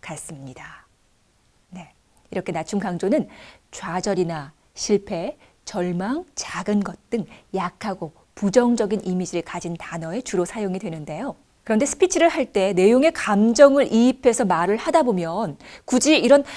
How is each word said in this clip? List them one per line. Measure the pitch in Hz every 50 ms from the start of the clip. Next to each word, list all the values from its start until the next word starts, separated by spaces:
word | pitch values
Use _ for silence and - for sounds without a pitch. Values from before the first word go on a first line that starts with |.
같습니다. | - - 160 143 - - 160 135 135 131 - - - - - - _ _ _ _ _ _ _ _ _ _ _ _ _ _ _ _ _ _
네, | 180 180 165 - _ _ _ _ _ _ _ -
이렇게 | - 190 175 -
낮춤 | 165 165 160 - 214
강조는 | 202 196 196 175 170 - 196 277 302 - - - - - - - _ _ _
좌절이나 | - - - 165 165 185 180 208 196 185 180 165 165 156 139 151 _ _ _ _ -
실패, | - - - 208 202 202 - 196 165 180 262 - _ _ _ _ _ -
절망, | - - 202 180 180 175 175 185 220 277 330 370 _ -
작은 | - - - - 175 185 208 208 202
것 | 196 185 175 - _ -
등 | 233 226 170 - - - _ - -
약하고 | 190 175 175 _ - - 214 190 - 170 151 _ _ _ _ _
부정적인 | - 208 196 190 247 240 240 240 220 214 185 220 190 -
이미지를 | 185 180 180 185 - - 170 -
가진 | - - 175 - 170 170 156
단어에 | - - 170 165 160 160 175 254
주로 | 254 - - 175 170
사용이 | 170 - 240 208 190 180
되는데요. | 190 220 180 160 156 147 - 151 165 254 285 - _ _ _ _ _ -
그런데 | - 220 214 277
스피치를 | - - - 381 370 - 320 330
할 | 339 - 330 254 -
때 | - 202 185 196 196
내용의 | 180 185 214 240 262 294 330 320
감정을 | - - - 208 196 214 233 226 254 285 277 269 285 262 -
이입해서 | 220 226 233 254 254 - - 247 226 - 240
말을 | 185 175 160 175 185 208
하다 | 220 - 330 311 320 294
보면 | 247 196 180 170 165 170 202 226 165 139 - - - - - -
굳이 | - 247 247 - 285 320
이런 | - - 247 277 285 277 - -